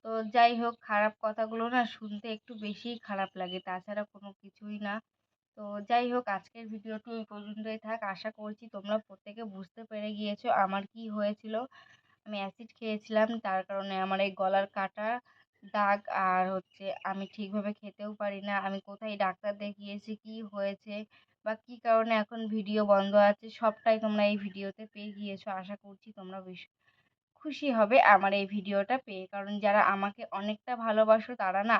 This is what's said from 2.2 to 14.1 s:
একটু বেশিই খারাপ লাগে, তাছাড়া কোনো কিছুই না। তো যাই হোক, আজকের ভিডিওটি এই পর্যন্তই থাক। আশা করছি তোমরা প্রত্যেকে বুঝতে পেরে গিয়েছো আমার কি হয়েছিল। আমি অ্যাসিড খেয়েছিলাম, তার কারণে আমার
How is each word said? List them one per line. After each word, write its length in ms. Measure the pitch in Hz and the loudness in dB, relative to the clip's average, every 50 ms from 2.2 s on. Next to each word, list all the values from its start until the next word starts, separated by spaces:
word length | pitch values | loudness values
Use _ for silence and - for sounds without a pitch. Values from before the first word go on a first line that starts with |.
| 208 233 | -8 -8
একটু 200 | 220 214 _ - 240 214 | -8 -8 _ -16 -14 -10
বেশিই 380 | 214 208 208 - - 233 240 226 | -8 -8 -8 -8 -8 -10 -10 -10
খারাপ 320 | - - 202 196 196 190 _ | -8 -6 -4 -2 -2 -4 _
লাগে, 240 | 185 185 180 185 185 | -6 -6 -6 -6 -8
তাছাড়া 440 | - 190 185 185 180 - 208 208 208 | -6 -6 -8 -8 -8 -6 -6 -6 -6
কোনো 240 | _ _ 202 202 202 196 | _ _ -18 -16 -16 -18
কিছুই 420 | _ _ 196 _ _ 214 208 208 202 | _ _ -20 _ _ -14 -12 -10 -8
না। 140 | 208 202 208 220 _ _ _ _ _ _ _ _ _ _ _ | -6 -6 -6 -6 _ _ _ _ _ _ _ _ _ _ _
তো 60 | - 208 202 208 208 208 | -14 -12 -10 -10 -10 -2
যাই 240 | - 240 240 247 247 | 2 2 2 2 2
হোক, 160 | 247 247 247 214 | 0 -2 0 -2
আজকের 360 | 196 190 - - _ 233 233 | -4 -4 -6 -12 _ -16 -12
ভিডিওটি 420 | 214 220 220 208 220 220 214 _ 233 233 | -12 -12 -12 -10 -10 -10 -10 _ -10 -10
এই 120 | 226 220 | -10 -10
পর্যন্তই 540 | _ 208 208 208 208 208 214 214 220 220 220 | _ -12 -14 -12 -12 -12 -8 -8 -8 -8 -8
থাক। 200 | - 214 226 226 220 | -6 -8 -8 -6 -6
আশা 260 | 196 190 185 - 220 | -8 -8 -6 -8 -10
করছি 320 | 214 - 214 208 214 _ 233 220 | -10 -8 -12 -12 -12 _ -16 -14
তোমরা 260 | - 196 190 202 214 220 | -14 -12 -4 -4 -4 -4
প্রত্যেকে 440 | 214 _ 196 _ _ 202 208 226 233 | -4 _ -20 _ _ -18 -14 -12 -12
বুঝতে 340 | 214 190 190 190 - _ 226 226 | -12 -12 -14 -14 -14 _ -20 -16
পেরে 260 | _ 220 214 208 214 214 | _ -10 -8 -6 -6 -6
গিয়েছো 340 | 208 214 208 208 - - 240 226 | -4 -4 -6 -6 -2 0 2 4
আমার 280 | 214 196 190 190 196 196 | 4 4 2 0 -4 -4
কি 160 | - _ 226 226 220 | -6 _ -14 -12 -8
হয়েছিল। 460 | 208 214 208 208 214 _ - 220 220 226 254 262 _ - - - - _ _ _ _ _ _ | -4 -2 -2 -2 -2 _ -8 -6 -6 -4 -6 -6 _ -20 -20 -20 -20 _ _ _ _ _ _
আমি 120 | 208 214 202 | -10 -8 -6
অ্যাসিড 300 | 196 196 - _ 233 226 _ | -6 -8 -10 _ -20 -20 _
খেয়েছিলাম, 560 | _ 233 220 214 214 214 - 220 214 220 220 233 226 | _ -6 -4 -4 -4 _ 0 4 4 4 4 0 -4
তার 220 | - 202 190 190 190 | -2 -2 -2 -2 -2
কারণে 300 | - 196 196 196 196 190 190 | -2 -6 -4 -4 -2 -2 -2
আমার 180 | 190 190 | 0 0